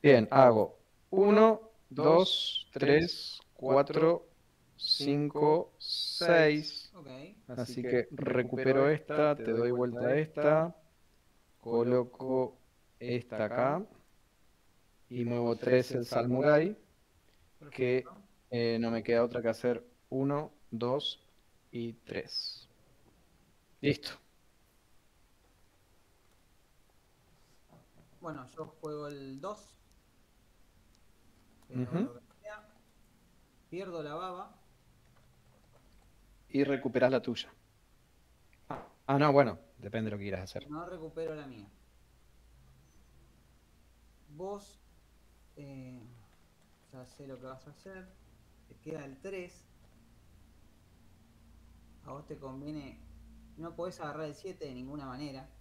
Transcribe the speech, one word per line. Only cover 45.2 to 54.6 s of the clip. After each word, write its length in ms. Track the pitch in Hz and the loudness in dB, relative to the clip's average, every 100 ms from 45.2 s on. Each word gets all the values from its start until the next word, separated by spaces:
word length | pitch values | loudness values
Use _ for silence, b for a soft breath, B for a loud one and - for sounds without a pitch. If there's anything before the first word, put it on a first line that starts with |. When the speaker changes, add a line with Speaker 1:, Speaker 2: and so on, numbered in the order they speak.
| _ _ _ - | _ _ _ -20
Speaker 2:
eh, 440 | 143 135 127 127 117 120 101 _ _ _ _ _ _ | -18 -16 -16 -18 -20 -20 -20 _ _ _ _ _ _
ya 120 | 131 123 | -20 -20
sé 200 | - 139 | -20 -18
lo 120 | 127 | -16
que 60 | 127 | -16
vas 200 | 131 - | -18 -20
a 40 | |
hacer. 360 | 147 190 190 185 - - - _ _ _ | -20 -20 -20 -20 -20 -20 -20 _ _ _
Te 80 | - | -20
queda 280 | 156 156 | -14 -12
el 140 | 139 135 | -12 -16
tres. 460 | 196 190 175 - _ _ - - - - - - - - - _ _ _ - - _ - - - - - - - 131 | -14 -12 -14 -20 _ _ -20 -20 -20 -20 -20 -20 -20 -20 -20 _ _ _ -20 -20 _ -20 -20 -20 -20 -20 -20 -20 -18
A 60 | |
vos 140 | 135 151 | -18 -16
te 100 | 143 | -16
conviene, 600 | 135 131 143 151 135 113 - - - - - - | -16 -14 -12 -12 -14 -20 -20 -20 -20 -20 -20 -16
no 180 | 165 165 | -14 -10
podés 240 | 175 180 | -10 -8
agarrar 260 | 156 151 156 | -12 -8 -10
el 80 | |
siete 320 | 147 190 - | -10 -14 -12